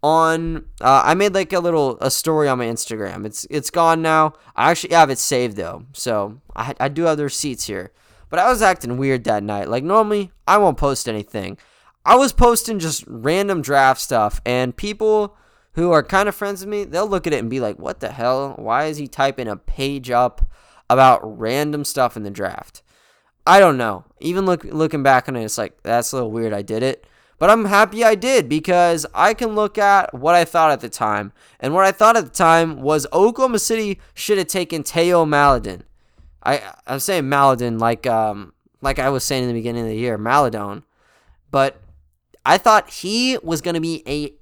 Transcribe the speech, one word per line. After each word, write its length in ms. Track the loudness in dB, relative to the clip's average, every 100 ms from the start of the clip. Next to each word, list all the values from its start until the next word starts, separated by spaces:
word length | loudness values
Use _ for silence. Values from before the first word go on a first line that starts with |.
on, 600 | 2 2 2 0 -4 -8 -12 -2
uh, 220 | 4 4
I 80 | 4
made, 220 | 2 2
like, 180 | 0 -2
a 80 | -2
little, 380 | 0 0 0 -2
a 100 | -4
story 380 | -2 -2 0 0
on 80 | 0
my 80 |
Instagram. 600 | -4 -6 -8 -8 -8 -10 -12
It's, 200 | -12 -8
it's 180 | -8 -4
gone 320 | 0 2 2
now. 320 | 2 2 2 -2 _ 0
I 140 | 0
actually 240 | 0 2
have 160 | 4 4
it 80 | 2
saved, 400 | -2 -2 -2 -6
though, 260 | -10 -10 -18
so 480 | -10 -4 -2 -4 -10 _ -10
I, 180 | -10 -4
I 80 | -6
do 140 | -2
have 160 | -2 0
the 60 |
receipts 420 | -4 -6 -8 -8 -8
here. 260 | -10 -12 _ _ _ -6
But 80 | 0
I 100 | 0
was 140 | 2
acting 340 | 2 0 -4 -4
weird 280 | -2 -2
that 180 | -2 -4
night. 260 | -4 -6 -4
Like, 160 | -4
normally, 480 | 0 2 2 -2 -4 _ 0
I 80 | 4
won't 220 | 4 2
post 280 | -2 -2 -4
anything. 520 | -8 -6 -8 -10 -12 _ _ _ _ 4
I 100 | 6
was 160 | 6
posting 460 | 4 4 4 -2 -4
just 260 | -4 -6 -10
random 540 | -6 -2 0 0 -2
draft 400 | 0 4 4 2
stuff, 400 | -2 0 0 -2 -2
and 280 | -2 -2
people 640 | -6 -8 -2 0 0 0 _ _ _ _
who 180 | -4 2
are 100 | 2
kinda 300 | 4 0 0
friends 280 | -4 -8 -8
with 100 | -8
me, 140 | -8
they'll 220 | -6 -4 -2
look 200 | -2 -2
at 80 |
it 40 | -4
and 120 | -4
be 100 | -4
like, 180 | -6 -6
"What 220 | -12 -10
the 100 | -10
hell? 440 | -4 -2 -2 -4 -10
Why 300 | -4 -2 -2
is 100 | -6
he 100 | -12
typing 420 | -4 -2 -2 -8
a 80 | -8
page 540 | -8 -6 -6 -6 -2
up 300 | 0 0 0 -4 -4 _ _ _
about 320 | 6 6 6 0 -8
random 460 | -4 -2 -2 -4
stuff 320 | -6 -2 -2 -2
in 60 |
the 80 | -12
draft?" 520 | -8 -8 -8 -18 -20 _ _ _ _ _ _ 4
I 140 | 6
don't 160 | 6 4
know. 300 | -2 -6 _ _
Even 280 | -6 -2 0
look, 180 | -2
looking 380 | -4 -4 -2 0
back 260 | 2 2 2
on 80 | -8
it, 80 |
it's 140 | -6 -6
like, 240 | -8 _
"That's 280 | -2 -2 -2
a 60 | -4
little 140 | -6
weird 240 | -4 -4
I 80 | -6
did 200 | -6 -4
it." 240 | -4 -4 _ _ _ _
But 100 | 4
I'm 160 | 4
happy 400 | 4 2 2 4
I 120 | 2 2
did 340 | 2 0 2
because 560 | -4 0 2 4 2 -4
I 180 | 0 2
can 220 | 2 -4
look 240 | -2 -2 0
at 340 | 4 4 2
what 220 | -2 4
I 100 | 4
thought 280 | 4 2 2
at 80 | 2
the 100 | -4
time. 420 | -4 -2 -2 -6 _ _ _
And 140 | -2
what 140 | 2 2
I 60 |
thought 240 | 4 4 4
at 80 |
the 60 | 0
time 520 | 0 4 4 2 -2
was 240 | -2 -2 0
Oklahoma 460 | 2 2 2 0 0
City 380 | -2 -2 -2 -6 -12
should 240 | -12 -2 -2
have 120 | 0
taken 340 | -4 -4 -6
Teo 420 | -4 0 4 4
Maledon. 600 | 4 4 4 4 -2 -12 -18 _ _ _ -20 _
I, 180 | -2 -2 -4 -20 -10
I'm 120 | -8
saying 320 | -4 -2 0
Maledon 480 | 2 4 2 -2 -2
like, 280 | -2 0 -2
um, 460 | 0 0 -4 -14 _ _ _
like 160 | -6 -2
I 100 | -2
was 160 | -2
saying 200 | -4 -4
in 40 | -2
the 60 |
beginning 300 | -4 -6 -6
of 40 | -6
the 80 | -6
year, 220 | -4 -4
Maledon. 640 | 0 2 2 -2 -10 -12 _ _ _ _ _ _ _
But 300 | -2 -2 -4 -20 _ _ _ _ _
I 140 | 0 2
thought 320 | 4 4 2
he 480 | -12 -6 -2 -2 -2
was 200 | -4 -6
gonna 180 | -4 -4
be 220 | -4 -8 -6
a 280 | -8 -8 _